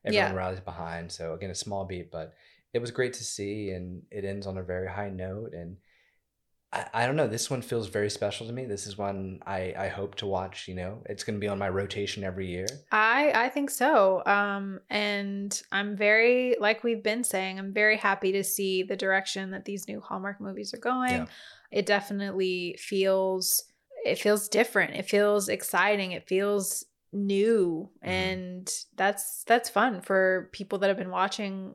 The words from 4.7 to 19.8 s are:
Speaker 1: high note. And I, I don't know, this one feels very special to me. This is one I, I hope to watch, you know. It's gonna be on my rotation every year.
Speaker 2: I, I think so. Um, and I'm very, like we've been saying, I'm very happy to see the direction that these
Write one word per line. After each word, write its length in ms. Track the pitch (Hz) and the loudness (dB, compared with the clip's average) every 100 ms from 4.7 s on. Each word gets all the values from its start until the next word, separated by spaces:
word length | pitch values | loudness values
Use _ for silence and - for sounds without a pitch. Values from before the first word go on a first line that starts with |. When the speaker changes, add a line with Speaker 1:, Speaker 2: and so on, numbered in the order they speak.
| 92 92 | -4 -4
Speaker 1:
high 220 | 95 101 | -6 -6
note. 420 | 92 92 101 113 | -6 -6 -6 -8
And 240 | 85 85 92 _ _ _ _ _ _ _ _ - | -10 -12 -14 _ _ _ _ _ _ _ _ -6
I, 140 | - - | -6 -4
I 120 | 113 123 | -2 0
don't 100 | 151 | 2
know, 100 | 127 | 0
this 240 | 113 - | 0 -4
one 100 | 131 | -4
feels 280 | 120 120 101 | -2 -4 -2
very 200 | 104 104 | 0 -2
special 380 | - 104 - 113 | 0 -2 -4 -8
to 60 | |
me. 120 | 123 | -8
This 220 | 127 101 104 | -6 -6 -8
is 100 | 98 | -4
one 440 | 101 98 95 92 - | -4 -4 -6 -8 -6
I, 280 | 98 92 87 | -4 -4 -4
I 120 | 95 | -4
hope 260 | 98 98 - | -4 -6 -6
to 100 | 101 | -2
watch, 420 | 92 95 - - | -2 -2 -8 -10
you 60 | |
know. 280 | 92 90 113 - | -6 -6 -8 -10
It's 160 | 104 | -8
gonna 160 | - 104 | -4 -2
be 100 | 101 | -2
on 100 | 98 | 0
my 100 | 98 | 0
rotation 560 | 95 98 104 101 104 | 0 -2 -2 -4 -4
every 240 | 98 92 92 | -6 -4 -4
year. 180 | 87 95 143 - | -4 -4 -6 0
Speaker 2:
I, 400 | 214 220 254 294 | 4 4 6 4
I 140 | 226 254 | 4 2
think 180 | 294 285 | 0 -2
so. 540 | - 262 277 190 190 | 2 6 8 8 6
Um, 560 | - 202 202 202 196 190 - | 4 4 4 0 -6 -10 -4
and 720 | 208 208 202 202 196 196 - - | -2 0 0 -2 -4 -4 -6 -4
I'm 260 | 190 208 202 | -2 -2 2
very, 600 | 208 220 233 247 247 247 | 6 8 8 6 4 2
like 220 | 208 220 | 2 2
we've 200 | 233 220 | 0 0
been 220 | 214 226 | 0 0
saying, 340 | 240 190 190 190 | 0 -2 -2 -4
I'm 160 | 196 | -4
very 240 | 202 214 220 | 4 4 6
happy 340 | 202 196 190 | 2 2 2
to 100 | 196 | 2
see 380 | 196 - 190 185 | 0 0 0 2
the 140 | 190 196 | 0 0
direction 540 | 190 190 190 190 190 | 2 2 0 -6 -6
that 160 | 190 196 | -8 -8
these 200 | 202 | -10